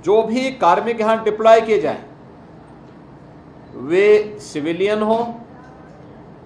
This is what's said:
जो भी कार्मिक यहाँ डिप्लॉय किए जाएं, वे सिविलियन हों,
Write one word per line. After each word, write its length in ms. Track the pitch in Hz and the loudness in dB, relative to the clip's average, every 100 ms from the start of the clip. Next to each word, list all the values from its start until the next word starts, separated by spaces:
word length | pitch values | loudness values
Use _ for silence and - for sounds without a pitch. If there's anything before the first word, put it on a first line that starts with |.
जो 180 | 165 214 | 2 2
भी 260 | 220 240 262 | 2 -2 -4
कार्मिक 480 | - 170 185 208 226 | 0 2 2 0 -2
यहाँ 220 | 214 220 | -2 0
डिप्लॉय 380 | 214 214 220 226 | -2 0 4 4
किए 180 | 226 208 | 4 0
जाएं, 220 | 156 117 - - - - - - - - - - - - - - - - - 120 | 0 -6 -12 -20 -20 -20 -20 -20 -20 -20 -20 -20 -20 -20 -20 -20 -20 -20 -20 -14
वे 600 | 127 180 208 208 214 - | -4 0 4 4 2 -12
सिविलियन 600 | - 151 147 170 202 214 | -12 -8 -6 -4 -2 -2
हों, 240 | 214 226 233 - - - - - - - - - - - | -2 -2 -4 -10 -18 -20 -20 -20 -20 -20 -20 -20 -20 -20